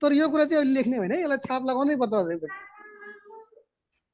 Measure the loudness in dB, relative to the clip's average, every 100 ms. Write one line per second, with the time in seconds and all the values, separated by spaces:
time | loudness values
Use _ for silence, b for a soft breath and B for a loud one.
0 | 2 4 4 2 2 4 2 2 0 0
1 | -2 -2 -2 -4 -4 -4 -2 0 0 0
2 | 0 0 -2 -4 -8 -14 -18 -20 -20 -20
3 | -20 -20 -20 -20 -20 _ _ _ _ _
4 | _